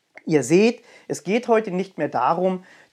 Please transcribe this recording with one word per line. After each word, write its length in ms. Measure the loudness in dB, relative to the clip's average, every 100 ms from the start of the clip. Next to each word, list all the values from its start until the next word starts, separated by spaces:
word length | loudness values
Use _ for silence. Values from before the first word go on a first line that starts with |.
| _ -14 0
Ihr 180 | 0
seht, 400 | 4 4 4 0 _ -18 -12
es 160 | -10
geht 240 | -4 -2 0
heute 240 | -2 0
nicht 260 | -6 -6 -6
mehr 120 | -6
darum, 560 | -2 -2 0 -2 -4 -10 -20 _